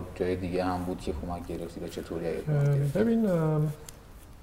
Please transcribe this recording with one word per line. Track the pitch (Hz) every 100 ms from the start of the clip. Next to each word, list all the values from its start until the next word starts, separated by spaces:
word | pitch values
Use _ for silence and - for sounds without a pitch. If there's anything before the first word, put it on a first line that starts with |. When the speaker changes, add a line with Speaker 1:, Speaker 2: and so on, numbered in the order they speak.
| 90
Speaker 1:
جای | - 90 90
دیگه | 90 90
هم | 90 90
بود | 90 90
که | -
کمک | - 87 87 85
گرفتید | 82 85 -
و | 87
چطوری | 87 - 85 82
اگه | -
کمک | 151 147
Speaker 2:
اه، |
Speaker 1:
گرفتید؟ | 143 139 143 180
Speaker 2:
ببین، | 233 226 208
اه، | 170 156 156 156 - - - - - - -